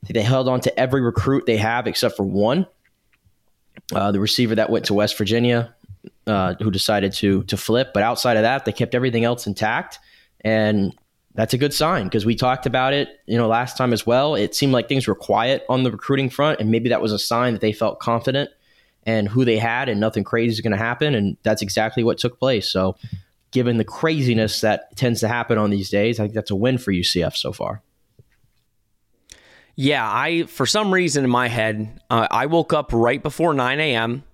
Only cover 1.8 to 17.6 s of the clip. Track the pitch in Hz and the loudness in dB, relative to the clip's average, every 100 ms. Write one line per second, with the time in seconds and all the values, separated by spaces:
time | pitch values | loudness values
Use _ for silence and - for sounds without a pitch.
1.8 | 113 - 120 - 98 98 104 147 185 _ | -2 -2 -2 0 -2 2 2 2 -2 _
2.8 | _ _ _ _ _ _ _ _ _ - | _ _ _ _ _ _ _ _ _ -20
3.8 | _ - 101 101 107 - 120 110 107 110 | _ -2 0 0 0 0 0 2 2 0
4.8 | - 104 104 - 101 113 120 120 117 _ | 0 0 0 -2 -2 2 2 2 -2 _
5.8 | _ - - _ - 104 92 90 107 95 | _ -20 -20 _ -2 0 0 -2 -2 -2
6.8 | - 104 98 - 101 95 92 101 - 113 | 0 0 0 0 2 2 0 -6 0 0
7.8 | 131 101 107 - 123 110 113 135 117 104 | 0 0 0 0 0 2 2 0 -2 -4
8.8 | 117 123 127 117 117 120 - 98 107 123 | -2 0 0 0 0 -2 -6 -4 -2 -2
9.8 | 185 - _ _ _ _ 107 110 107 107 | -6 -16 _ _ _ _ 0 2 2 2
10.8 | 98 - _ _ _ - 110 123 143 139 | -2 -4 _ _ _ -4 -2 0 0 0
11.8 | 151 180 95 110 101 113 127 131 - 123 | 0 0 0 0 0 0 0 0 -2 0
12.8 | 131 143 139 - - 117 113 113 123 - | 0 0 -2 -8 -4 0 2 2 0 -2
13.8 | 127 113 - 123 147 156 - - 139 127 | 0 0 2 2 2 0 -2 0 2 2
14.8 | 113 135 123 98 - 104 117 131 - 131 | 2 -2 0 -4 0 0 2 -2 0 0
15.8 | 127 107 - 139 135 - 147 151 107 113 | 0 -2 -2 0 0 0 0 0 2 2
16.8 | 117 117 110 104 - 117 123 110 | 2 0 0 -2 -2 0 0 0